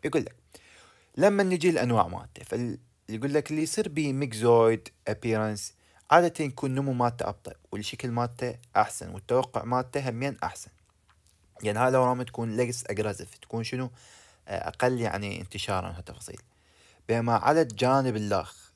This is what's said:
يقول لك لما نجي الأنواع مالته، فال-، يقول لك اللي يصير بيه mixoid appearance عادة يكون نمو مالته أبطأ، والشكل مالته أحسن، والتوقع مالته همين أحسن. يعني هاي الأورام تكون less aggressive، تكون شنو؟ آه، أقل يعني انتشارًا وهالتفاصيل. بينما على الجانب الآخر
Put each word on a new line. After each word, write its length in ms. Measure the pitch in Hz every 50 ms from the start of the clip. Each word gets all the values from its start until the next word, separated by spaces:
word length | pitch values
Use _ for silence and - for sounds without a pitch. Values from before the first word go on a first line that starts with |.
| -
يقول 200 | 160 - 160 117
لك 100 | - - _ _ _ - - _ - - - - - _ _ _ _ _
لما 260 | - 185 202 202 196 202
نجي 280 | 185 185 175 147 185
الأنواع 360 | 165 - - 120 120 110 98
مالته، 380 | 85 92 95 - - - - -
فال-، 340 | - 92 110 123 120 101 - _ _ _ _ _ -
يقول 260 | 110 110 117 147 143
لك 160 | 151 147 -
اللي 120 | 156 156 156
يصير 260 | 156 - - 214 202
بيه 320 | 147 147 156 143 135 135
mixoid 920 | 143 135 110 107 113 120 117 117 113 113 113 110 - - _ _ _ - 107
appearance 480 | - - 117 113 110 110 107 107 101 - - - _ _ _ _ _ _ _
عادة 340 | - 170 175 170 165 - 160
يكون 300 | 143 131 - - 135 131
نمو 180 | 135 139 139 131
مالته 360 | 123 123 120 117 123 - -
أبطأ، 260 | 104 - _ - - _ _ _ -
والشكل 380 | 104 107 - - 123 - 123
مالته 480 | 117 117 120 117 120 - 127 123 123 - - _ _
أحسن، 340 | - 107 - - - - 90
والتوقع 540 | 87 92 - - 123 127 131 - - 117 -
مالته 440 | 117 123 127 127 127 - 143 135 131
همين 260 | 113 117 127 139 127 - -
أحسن. 260 | 82 - - - - _ _ _ _ _ _ _ _ _ _ _ _ _ _ _ _ _ - -
يعني 160 | 107 104 107
هاي 100 | 123 127
الأورام 340 | 131 131 127 123 123 123 127
تكون 500 | 120 - - 117 113 107 113 123 117 120
less 40 |
aggressive، 600 | - - - 107 101 104 107 101 - - - - - -
تكون 220 | _ - 117 113
شنو؟ 260 | - - 147 131 123 117 - - - - - - - _ _ _ -
آه، 200 | 101 - - 82
أقل 320 | - - - 123 127 123
يعني 400 | 117 110 - 98 104 101 98 85
انتشارًا 480 | - 92 - 95 - - 98 92 90 90
وهالتفاصيل. 520 | 87 85 90 - - - - - - - - _ _ _ _ _ _ _ _ _ _ _ _ -
بينما 280 | 117 117 117 117 117
على 240 | 107 - - 151 160
الجانب 560 | 160 127 110 101 127 123 131 139 135 131 110
الآخر 400 | 107 107 104 104 95 78 - - - - - _